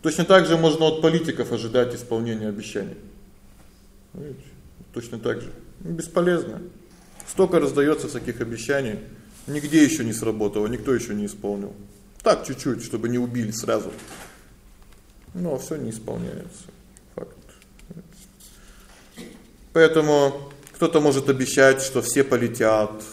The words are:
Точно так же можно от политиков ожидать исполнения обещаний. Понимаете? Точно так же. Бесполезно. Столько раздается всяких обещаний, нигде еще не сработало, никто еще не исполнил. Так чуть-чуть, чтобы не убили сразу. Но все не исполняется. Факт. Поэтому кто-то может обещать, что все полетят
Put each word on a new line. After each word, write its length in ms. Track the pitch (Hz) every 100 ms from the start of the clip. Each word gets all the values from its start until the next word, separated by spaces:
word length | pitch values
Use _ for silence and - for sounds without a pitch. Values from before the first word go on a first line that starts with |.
Точно 220 | 165 151
так 220 | 165 190 156
же 100 | 165
можно 300 | 165 160 156
от 160 | 156
политиков 500 | 165 165 160 131 113
ожидать 420 | 117 113 123 120
исполнения 540 | 113 - 113 117 110 107
обещаний. 480 | 104 104 107 90 87 - - - - - - - _ - - -
Понимаете? 260 | - 147 127 - - - - -
Точно 260 | 120 - 113
так 220 | 123 117
же. 100 | - - - -
Бесполезно. 800 | 165 165 160 185 175 170 - 110 - - - - - - -
Столько 320 | - 185 175
раздается 480 | 143 135 143 151 -
всяких 320 | 120 123 113
обещаний, 600 | 117 117 - 139 123 104 - - - - -
нигде 360 | 147 143 156
еще 200 | 143 113
не 100 | 117
сработало, 540 | 104 110 107 104 104 107
никто 260 | 123 131 120
еще 180 | 113
не 120 | 104 104
исполнил. 480 | - 101 101 101 - - - - -
Так 220 | - 208 -
чуть-чуть, 380 | 131 139 113
чтобы 260 | - 117 120
не 80 | 123
убили 340 | 120 120 107
сразу. 400 | - - 107 90 - - - - - - - - - - - - - -
Но 240 | 180 175 131
все 180 | - 156
не 140 | 117
исполняется. 800 | 110 - 117 120 - - - - - - - _ -
Факт. 200 | - - - - - - - - - - - _ - - - - - - - - - - - - -
Поэтому 800 | 165 160 160 151 147 139 135 - - -
кто-то 280 | - 165 156
может 280 | 151 135 135
обещать, 520 | 131 127 - 135 135
что 200 | - 123
все 220 | 117 139
полетят 800 | 135 120 117 117 110 110 107 - -